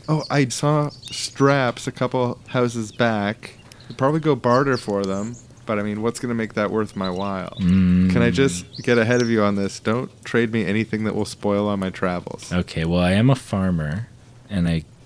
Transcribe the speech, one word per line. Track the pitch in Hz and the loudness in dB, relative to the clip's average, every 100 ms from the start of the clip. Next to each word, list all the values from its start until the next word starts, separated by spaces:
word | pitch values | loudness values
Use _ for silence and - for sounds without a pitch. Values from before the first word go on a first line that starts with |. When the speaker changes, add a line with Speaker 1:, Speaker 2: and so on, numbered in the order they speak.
| - | -4
Speaker 1:
Oh, | 151 - | -4 0
I | 143 127 | 0 0
saw | - 147 151 147 | 0 0 0 -2
straps | - - - - - 139 139 127 - - | -6 -14 -10 -6 2 4 4 0 -2 -8
a | |
couple | - 127 131 123 - - | -4 -4 -2 -2 -4 -4
houses | 131 123 117 107 | 0 0 -2 -6
back. | - 120 110 101 113 - - - - - | -2 0 0 -2 -4 -10 -20 -20 -20 -14
You'd | - | -2
probably | 135 160 | 0 2
go | 156 131 | 0 2
barter | 120 123 143 123 | 4 4 4 0
for | - 101 98 | -2 -2 -2
them. | 98 110 120 - - - | -4 -6 -10 -18 -14 -4
But | 104 | -4
I | |
mean, | 104 104 | -2 -2
what's | 117 117 | -4 -4
gonna | 120 | -4
make | 117 110 - | -4 -4 -2
that | 101 | -2
worth | 107 104 101 | 0 -4 -4
my | 95 | -4
while? | 90 98 95 87 - | -4 -4 -6 -6 -2
Speaker 2:
Mm. | 90 95 92 90 92 | 2 4 6 6 4
Speaker 1:
Can | 120 | 4
I | 117 | 4
just | 117 135 - - - | 4 2 0 -10 -6
get | - 120 | 2 2
ahead | 113 123 | 4 2
of | 117 | 2
you | 113 | 2
on | 104 | 2
this? | 101 98 - | 0 -4 -4
Don't | 117 117 135 - - | -4 -2 -4 -12 -2
trade | 120 117 | 0 2
me | 113 90 | 0 0
anything | 107 107 107 | 0 0 -2
that | 110 | -2
will | 95 101 | -2 -4
spoil | - 101 101 104 | -4 -2 0 0
on | 101 | -2
my | 92 | -4
travels. | - 92 90 - - - | -2 -4 -4 -8 -12 -4
Speaker 2:
Okay, | 90 90 - 82 | -2 -2 -2 0
well, | 87 | 2
I | 90 | 2
am | 98 127 | 4 4
a | 131 | 2
farmer, | - 101 95 85 76 87 120 - - - - | 0 -2 0 0 -2 -6 -8 -14 -20 -20 -8
and | 98 85 | -2 0
I | 82 76 - | -2 -4 -16